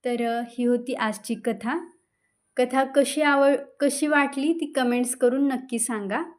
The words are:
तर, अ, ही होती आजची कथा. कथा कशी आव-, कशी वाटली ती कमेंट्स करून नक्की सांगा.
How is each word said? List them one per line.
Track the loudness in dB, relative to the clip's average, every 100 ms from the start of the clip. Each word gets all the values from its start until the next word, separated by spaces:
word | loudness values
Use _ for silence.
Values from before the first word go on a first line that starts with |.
तर, | -4 -2 -2 -2
अ, | -6
ही | -2
होती | 0 0 -2
आजची | -4 -4 -4 -6
कथा. | -4 -4 -4 -4 -6 -8 _ _ _ _ _ _ -2
कथा | 0 2
कशी | 2 2 2 2
आव-, | 2 4 4 2 -2 _
कशी | -2 0 2
वाटली | 2 2 0 -2
ती | -2 -2
कमेंट्स | -2 0 0 -2
करून | 2 2 2 0
नक्की | -2 -6 -6
सांगा. | -4 -4 -4 -4 -6